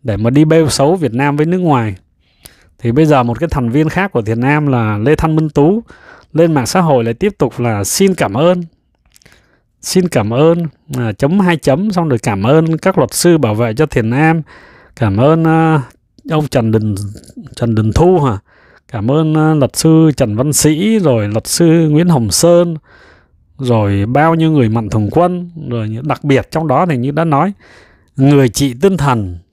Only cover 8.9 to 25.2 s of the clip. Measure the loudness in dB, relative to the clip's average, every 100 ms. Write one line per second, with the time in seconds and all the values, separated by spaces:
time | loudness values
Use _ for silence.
8.9 | _ _ _ _ _ _ _ _ _ -4
9.9 | -2 0 -2 -2 0 2 0 -4 _ _
10.9 | -6 -6 -2 -2 0 0 0 0 -2 -2
11.9 | -2 -2 -2 -2 -2 2 2 2 -2 -2
12.9 | 0 -2 0 2 2 0 -2 -4 -2 -2
13.9 | -2 -2 0 0 0 -6 -18 -20 -20 _
14.9 | -4 -2 2 2 2 2 2 2 0 -2
15.9 | _ _ _ -4 -4 -2 -2 0 0 -2
16.9 | -6 -8 -14 -20 -20 -20 -6 -2 0 0
17.9 | 2 2 2 0 -4 _ _ _ _ _
18.9 | -6 -2 0 0 0 2 2 0 0 2
19.9 | 4 4 2 -2 0 -2 0 0 0 0
20.9 | 0 2 0 0 -4 -6 0 2 4 2
21.9 | 2 2 0 0 0 4 4 2 -6 _
22.9 | -20 -20 _ _ _ _ -8 -2 0 0
23.9 | -2 0 0 2 2 2 2 2 0 -2
24.9 | -2 0 0